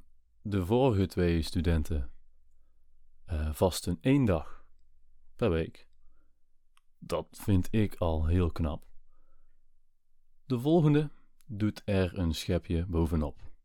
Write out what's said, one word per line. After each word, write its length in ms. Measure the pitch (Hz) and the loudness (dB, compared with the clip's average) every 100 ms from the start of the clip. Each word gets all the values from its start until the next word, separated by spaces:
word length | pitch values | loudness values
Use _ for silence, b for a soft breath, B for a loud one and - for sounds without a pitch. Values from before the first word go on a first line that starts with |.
| - - _ _ | -16 -20 _ _
de 240 | 107 98 87 | -4 -2 2
vorige 400 | 120 135 98 92 | 2 4 2 0
twee 360 | - 87 85 | 2 2 2
studenten, 720 | 78 90 82 82 76 78 64 - - - - - - - - - - - - | 0 -2 0 0 0 -4 -4 -10 -20 -20 -20 -20 -20 -20 -20 -20 -20 -20 -10
eh, 280 | 78 78 | -6 -4
vasten 440 | 76 95 - - 87 | 0 0 0 -6 -2
één 240 | 135 143 120 | 2 2 4
dag 400 | 80 - - - - - - - - - - | 2 -2 -12 -16 -20 -20 -20 -20 -20 -20 -2
per 140 | 117 | 0
week. 380 | 82 82 - - - - - - _ - - _ - _ _ | 0 -2 -10 -20 -20 -20 -20 -20 _ -20 -20 _ -20 _ _
Dat 300 | 85 82 - | -8 -6 -6
vind 360 | - - 95 - | -8 0 2 2
ik 220 | 113 101 - | 0 0 0
al 300 | 87 80 78 | -2 0 2
heel 260 | 90 85 | 2 0
knap. 340 | - 80 80 - - - - - - - - - - - _ _ - - - - | 0 -4 -4 -12 -18 -18 -20 -20 -20 -20 -20 -20 -20 -20 _ _ -20 -20 -20 -6
De 140 | 127 | -2
volgende 520 | 139 170 151 147 147 - - - - | 2 4 6 4 2 -10 -20 -20 -14
doet 360 | 101 107 - - | -2 -2 -2 -2
er 320 | 98 90 - | 0 0 0
een 140 | 85 | -2
schepje 520 | 78 - 87 - 82 95 | -2 -2 -2 0 -4 0
bovenop. 680 | 82 82 82 73 - - - | 0 0 0 -2 -8 -14 -14